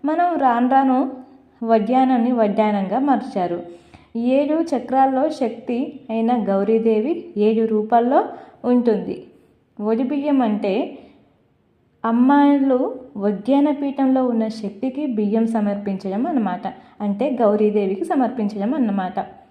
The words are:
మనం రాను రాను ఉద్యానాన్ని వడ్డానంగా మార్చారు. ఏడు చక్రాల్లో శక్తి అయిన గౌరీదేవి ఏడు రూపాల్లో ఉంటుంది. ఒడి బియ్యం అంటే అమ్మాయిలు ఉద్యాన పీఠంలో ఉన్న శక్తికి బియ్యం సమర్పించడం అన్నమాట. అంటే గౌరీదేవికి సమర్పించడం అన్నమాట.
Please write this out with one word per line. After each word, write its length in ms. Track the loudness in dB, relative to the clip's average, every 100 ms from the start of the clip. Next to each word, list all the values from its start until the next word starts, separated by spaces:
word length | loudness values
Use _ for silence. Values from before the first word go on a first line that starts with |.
| -2
మనం 200 | 0 0 2
రాను 260 | 2 2 4
రాను 240 | 4 4 2 0 -6 -18 -20 _ _ 2
ఉద్యానాన్ని 560 | 2 4 2 4 2 2 2
వడ్డానంగా 600 | 2 2 2 0 0 0 2
మార్చారు. 500 | 0 -2 -4 -4 -4 -10 -20 -20 -20 _ -4 0 2
ఏడు 200 | 2 0 0
చక్రాల్లో 520 | -4 -2 2 2 2 -2 -2
శక్తి 360 | -4 -4 -6 -4 -6 -10 -8
అయిన 180 | -2 0 0 0
గౌరీదేవి 640 | 0 2 2 2 2 0 -4 -6 0 2
ఏడు 140 | 2 0
రూపాల్లో 460 | 0 2 2 4 2 0 -8 -20 -8 0
ఉంటుంది. 440 | 2 2 0 -2 -10 -12 _ _ _ _ -8 -2
ఒడి 140 | -2 -2
బియ్యం 300 | -2 0 0 2
అంటే 260 | 0 -2 -2 -4 -10 -20 _ _ _ _ _ _ _ _ _ -2
అమ్మాయిలు 680 | 2 4 6 6 4 4 2 0 -6 -14 -4 -2
ఉద్యాన 400 | -2 0 2 2 0
పీఠంలో 440 | -4 -2 0 2 0
ఉన్న 120 | 0 -2 -4
శక్తికి 440 | -10 -6 -8 -6 -6 -2
బియ్యం 280 | 0 0 0 0
సమర్పించడం 680 | -2 -4 -6 -6 -4 -4 -2
అన్నమాట. 340 | -2 -2 -4 -8 -12 -20 _ -6
అంటే 220 | -2 -2 2
గౌరీదేవికి 640 | 2 4 2 2 -2 -4 -2
సమర్పించడం 600 | 0 0 -2 -6 -4 -4 -2
అన్నమాట. 380 | -2 -2 -4 -6 -10 -14 _